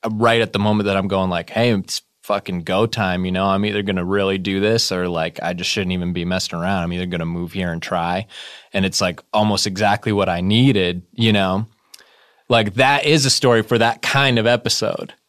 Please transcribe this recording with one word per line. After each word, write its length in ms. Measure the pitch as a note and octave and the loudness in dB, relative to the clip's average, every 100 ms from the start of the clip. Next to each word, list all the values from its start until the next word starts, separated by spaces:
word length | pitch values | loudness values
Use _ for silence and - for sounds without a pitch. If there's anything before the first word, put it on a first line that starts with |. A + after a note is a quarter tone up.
| A2+ | -6
right 300 | A2 A2+ A#2 | 0 2 2
at 120 | A2 | 0
the 60 | G2+ | 0
moment 260 | G#2 G#2+ G2+ | 0 2 2
that 100 | G2 | 0
I'm 100 | F#2+ | 0
going, 220 | F#2+ F#2 | 0 0
like, 200 | F2 E2+ | -2 -4
"Hey, 240 | - A#2+ | 0 2
it's 280 | G#2+ F#2 - _ _ | 0 -2 -10 _ _
fucking 380 | - G2+ - F2+ | -4 -4 -2 -8
go 220 | E2 F#2 A2 | -2 0 0
time, 400 | - G2 F2+ F#2 | 0 -2 -2 -2
you 60 | |
know? 140 | F#2 G2 | 0 2
I'm 200 | F#2+ G#2 | 2 0
either 160 | G#2 | -2
gonna 240 | G2 F#2 F2 | -2 -2 -2
really 320 | G2+ G2 G2 | 0 0 -2
do 220 | F#2 G2 | -2 0
this 320 | G2+ A2+ A2 | 2 0 0
or, 160 | F#2 F2+ | -2 -2
like, 320 | E2+ E2 - | -2 -4 -4
I 120 | - | -8
just 160 | F2+ E2 | -6 -4
shouldn't 200 | - F#2 | -4 -2
even 220 | F#2 F2 | -2 -4
be 100 | F2 | -4
messing 340 | E2+ F#2 - F2 | -2 -4 -4 -6
around. 240 | F2 G2 | -2 -2
I'm 100 | E2+ | -2
either 140 | F2 F2+ | -4 -6
gonna 180 | F2 E2 | -6 -6
move 260 | E2+ F2 | -6 -8
here 180 | F#2+ F2+ | -6 -6
and 100 | E2 | -6
try." 460 | - F2+ E2+ F2+ G#2+ - - - - | -4 -4 -2 -4 -6 -16 -20 -20 -8
And 120 | G2+ F#2+ | -2 -2
it's, 160 | - | 0
like, 200 | F#2+ E2 _ | -4 -4 _
almost 320 | G#2+ G#2+ G2 - | 0 2 0 -2
exactly 460 | F#2+ G#2 G2+ - | 0 0 0 0
what 180 | G2+ F#2 | 0 0
I 100 | F2 | 0
needed, 600 | F#2 A2 C3 G#2+ F2+ F2+ - | 0 4 4 4 0 -2 -10
you 200 | - A2+ | -2 2
know? 320 | G#2 F#2+ F#2 A2 _ _ - _ _ _ _ _ | 2 2 -2 -4 _ _ -20 _ _ _ _ _
Like, 280 | A#2 G#2+ G2 | 2 2 2
that 300 | C3 C#3+ D3 | 2 4 4
is 200 | D#3 C3+ | 2 2
a 40 | |
story 320 | - C3+ A#2 | 2 4 4
for 140 | G#2+ A#2+ | 4 2
that 220 | A2+ A#2 | 2 0
kind 340 | - C#3 C#3 A#2+ | -2 2 2 4
of 80 | A2 | 4
episode. 680 | B2 - - - - - - | 2 0 -2 -2 -4 -10 -14